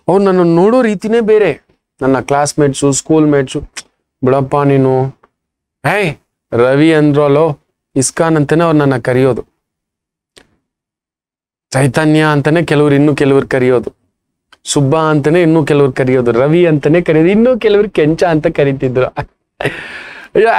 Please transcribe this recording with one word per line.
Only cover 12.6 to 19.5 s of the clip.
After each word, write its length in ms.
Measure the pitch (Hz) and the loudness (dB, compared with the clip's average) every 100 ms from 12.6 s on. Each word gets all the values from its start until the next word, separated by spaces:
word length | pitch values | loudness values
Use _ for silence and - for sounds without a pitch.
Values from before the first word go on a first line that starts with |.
ಕೆಲವ್ರು, 320 | 156 147 147 139 | 0 0 0 2
ಇನ್ನು 200 | 147 139 | 0 0
ಕೆಲವ್ರು 320 | 139 135 123 | 0 0 0
ಕರೆಯೋದು, 460 | 135 127 123 107 - _ _ _ _ _ _ | -2 0 0 -2 -14 _ _ _ _ _ _
ಸುಬ್ಬ 320 | - 151 135 160 | -6 -2 0 0
ಅಂತಾನೆ 460 | 156 151 143 175 | 0 0 0 2
ಇನ್ನು 240 | 165 160 143 | 2 2 2
ಕೆಲವ್ರು 280 | 143 139 | 2 0
ಕರೆಯೋದು, 380 | 131 131 131 120 | 0 0 0 0
ರವಿ 340 | 117 143 170 175 | 0 2 2 2
ಅಂತಾನೆ 360 | 151 147 170 | 2 0 0
ಕರೆಯೋದು, 280 | 175 156 165 | 0 2 2
ಇನ್ನು 300 | 208 240 247 | 2 0 0
ಕೆಲವ್ರು 300 | 220 202 208 | 0 0 0
ಕೆಂಚ 340 | - 151 165 | 0 0 0
ಅಂತ 240 | 180 160 160 | 0 0 -2
ಕರಿತಿದ್ರು. 580 | 156 139 135 135 127 127 | -2 -2 -2 -4 -2 -4
ಅಯ್ಯೋ, 1400 | - - _ _ | -4 -12 _ _